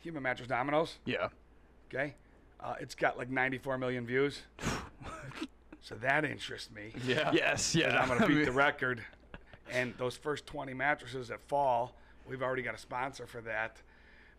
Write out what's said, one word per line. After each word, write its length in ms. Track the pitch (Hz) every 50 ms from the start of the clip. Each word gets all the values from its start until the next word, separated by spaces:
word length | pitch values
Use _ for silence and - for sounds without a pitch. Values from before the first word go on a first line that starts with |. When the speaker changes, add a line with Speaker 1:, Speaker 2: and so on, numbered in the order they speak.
Speaker 1:
Human 200 | - 170 160 143
Mattress 260 | 131 127 123 - 123 117
Dominoes. 480 | 127 120 131 143 147 156 165 - - - -
Speaker 2:
Yeah. 240 | 131 113 87 90 - - - - - - - - - - - - -
Speaker 1:
Okay. 220 | - 127 143 180 - - - - - - - - - -
Uh, 140 | - 117 - -
it's 140 | - 123 -
got, 220 | - 156 139 - 143
like, 120 | 127 123
ninety-four 480 | 131 131 127 131 135 123 - 135 131 131
million 260 | 127 123 127 123 120
views. 360 | 117 127 135 143 143 - - - - - -
Speaker 2:
<laughs> 140 | - - - - - - - - - - - - - 135 - - - - - - - - - -
Speaker 1:
So 120 | - - 110
that 280 | 107 117 135 139 156 151
interests 460 | 127 117 101 - - 110 104 - - 110
me. 200 | 104 104 113 - - 123
Speaker 3:
Yeah. 240 | 127 120 - 143 151 156
Speaker 2:
Yes, 380 | 160 - 151 143 - - -
Speaker 1:
'Cause 40 | -
Speaker 2:
yeah. 240 | 160 - - 120 127
Speaker 1:
I'm 80 | 131 131
gonna 160 | 123 - 220
Speaker 2:
<laughs> 0 |
I 20 |
Speaker 1:
beat 100 | 175 147
Speaker 2:
mean 80 | 151 147
Speaker 1:
the 60 | 131
record. 520 | 123 135 143 143 143 - 135 127 123 113 - - - - - - - - - - - - - -
And 220 | 123 127 123 120 98 127
those 180 | 127 123 123
first 300 | - - 151 151 - -
twenty 260 | - 147 143 139 135
mattresses 560 | 127 131 135 147 147 - 131 120 127 131 123 113
that 140 | 107 -
fall, 520 | - - 143 143 139 131 120 117 123 123 - - - - - - -
we've 160 | 123 131 127
already 200 | 131 131 131 127
got 120 | 123 120 110
a 40 | 107
sponsor 480 | - - 127 123 131 143 127 - 120
for 160 | - 123 117
that. 340 | 110 113 107 110 110 113 - - - - - - - - - - - - -